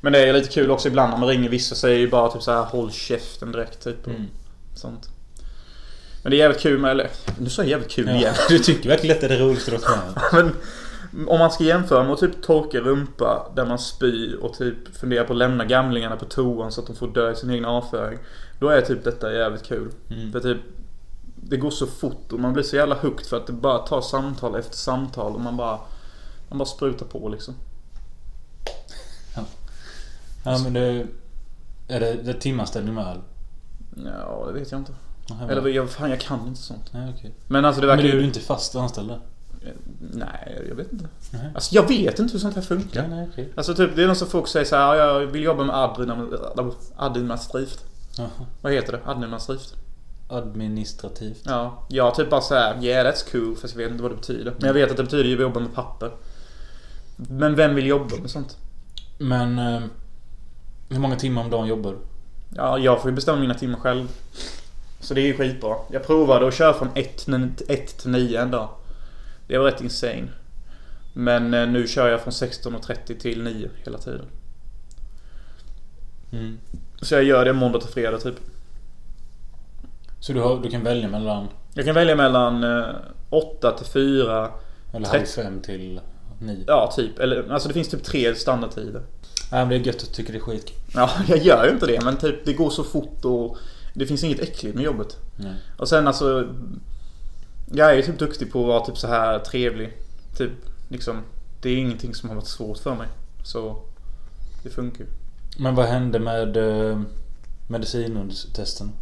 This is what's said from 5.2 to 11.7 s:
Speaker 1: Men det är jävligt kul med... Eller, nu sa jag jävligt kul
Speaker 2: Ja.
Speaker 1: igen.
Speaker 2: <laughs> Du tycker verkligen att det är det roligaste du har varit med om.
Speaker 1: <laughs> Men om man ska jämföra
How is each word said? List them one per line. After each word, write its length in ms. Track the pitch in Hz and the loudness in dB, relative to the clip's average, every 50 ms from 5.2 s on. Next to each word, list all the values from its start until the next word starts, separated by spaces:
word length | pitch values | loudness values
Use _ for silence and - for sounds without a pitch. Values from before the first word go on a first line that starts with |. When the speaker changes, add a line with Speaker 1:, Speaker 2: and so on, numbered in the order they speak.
| - - - - - - - - - - - - - - - - - - - - - | -16 -16 -14 -12 -12 -10 -10 -12 -14 -14 -16 -16 -14 -14 -14 -14 -14 -12 -12 -6 2
Speaker 1:
Men 60 | 139 | 4
det 40 | 139 | 6
är 20 | 147 | 8
jävligt 220 | 151 151 139 - | 8 8 6 6
kul 180 | - 156 139 135 | 4 4 4 6
med... 120 | 139 131 | 4 4
Eller, 180 | 135 139 - - - - - - - - | 4 2 0 -2 -4 -6 -6 -6 -4 -4
nu 100 | 127 127 | -4 -4
sa 120 | - - | 0 0
jag 80 | 190 135 | 2 2
jävligt 200 | 147 143 123 - | 2 0 -2 -4
kul 160 | - - 117 | -2 0 2
Speaker 2:
Ja. 80 | 120 127 | 4 4
Speaker 1:
igen. 180 | 120 120 110 113 - | 4 4 4 4 2
Speaker 2:
<laughs> 80 | - - | 6 8
Du 100 | 165 160 | 8 8
tycker 300 | - - 151 120 - 113 | 8 6 4 4 6 4
verkligen 260 | 151 160 - 185 160 | 4 6 6 4 4
att 60 | 160 | 4
det 60 | - | 6
är 100 | - 135 | 2 4
det 60 | 120 131 | 6 6
roligaste 280 | 131 131 120 - - | 6 6 4 2 -2
du 60 | 117 | -2
har 40 | 117 | 2
varit 520 | - - 120 107 95 92 92 - - - 170 | 4 4 2 2 2 -4 -2 0 2 6 8
med 80 | 165 | 8
om. 100 | 175 165 - - - - - - - | 8 6 2 -2 -6 -8 -10 -10 -10
Speaker 1:
<laughs> 260 | - - - - - | -10 -10 -10 -10 -8
Men 160 | - - 156 | -6 -6 2
om 120 | - 170 165 | 4 6 8
man 120 | 165 160 | 6 6
ska 120 | 160 - 165 | 6 4 4
jämföra 400 | 156 | 6